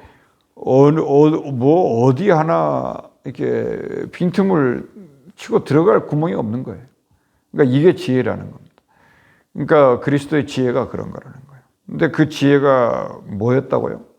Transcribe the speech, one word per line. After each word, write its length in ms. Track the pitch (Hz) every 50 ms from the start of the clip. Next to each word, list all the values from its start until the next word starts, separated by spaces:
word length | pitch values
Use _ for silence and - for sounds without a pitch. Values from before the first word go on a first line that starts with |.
| - - _ _ _ _ _ _ _ _ _
어느, 460 | - - - 127 135 139 147 156 156
어, 520 | - 147 139 143 151 151 156 - - 147 139
뭐 540 | 117 123 143 160 180 185 - 117 113 120
어디 240 | 135 131 131 196 202
하나 640 | 175 151 156 165 165 165 160 147 143 127 131 - - - - - _ _ -
이렇게 840 | 143 123 - 139 127 123 117 113 117 110 - - - - - - - -
빈틈을 760 | - 175 180 175 202 190 196 185 160 135 123 120 64 - - _ 214 190 160 - _ _ 185 -
치고 280 | - - - 226 190 -
들어갈 420 | - 131 156 170 214 220 185 -
구멍이 280 | - 147 147 156 175 196
없는 280 | 180 131 107 110 127 123
거예요. 200 | 127 92 - 123 - _ _ _ _ _ _ _ _ _ _ _ _
그러니까 260 | - - 147 127 127
이게 180 | 143 156 180 -
지혜라는 560 | - - - 127 127 117 107 95 95 98 104
겁니다. 240 | - - - _ _ _ _ _ _ _ _ _ _ _ _ _ _ _ _ _ -
그러니까 480 | - 147 131 170 151 139 131 123 120
그리스도의 460 | - 147 143 143 143 - 160 147 127
지혜가 420 | - - 131 127 123 123 135 113 -
그런 220 | - - 104 -
거라는 260 | - - - 131 - - -
거예요. 160 | - - - _ _ _ _ _
근데 240 | - - 151 165 147
그 180 | - - 151 143
지혜가 920 | - - 139 139 143 139 139 139 135 127 120 - 64 60 50 - - - -
뭐였다고요? 760 | - 110 95 107 120 127 139 135 - - - 120 - - - - - _